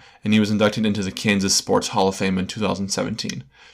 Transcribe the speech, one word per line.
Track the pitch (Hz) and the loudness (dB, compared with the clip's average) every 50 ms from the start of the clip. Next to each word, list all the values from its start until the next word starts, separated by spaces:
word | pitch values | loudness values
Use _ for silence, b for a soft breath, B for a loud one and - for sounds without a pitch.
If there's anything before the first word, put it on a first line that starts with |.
| B B B B - | B B B B 0
and | 104 107 | 2 4
he | 107 | 4
was | 107 101 | 4 4
inducted | 107 101 107 104 - 120 110 | 2 2 2 2 2 2 0
into | 107 98 98 | 0 0 0
the | 95 92 | -2 -4
Kansas | 92 - - 110 101 98 98 95 - | -6 -2 0 0 2 2 2 2 0
Sports | - - - 101 101 - - | 0 0 0 0 0 0 0
Hall | - 107 95 95 | 0 2 2 2
of | 95 | 2
Fame | - 101 95 95 92 | 0 -2 0 0 -2
in | 92 - | -2 -4
two | - 110 | -4 -4
thousand | 107 98 92 95 98 95 | -2 -2 -2 -2 -4 -4
seventeen. | - - - - 113 - - - - 135 - B B B B B | -4 -4 -4 -4 -4 -6 -8 -8 -10 -10 -14 B B B B B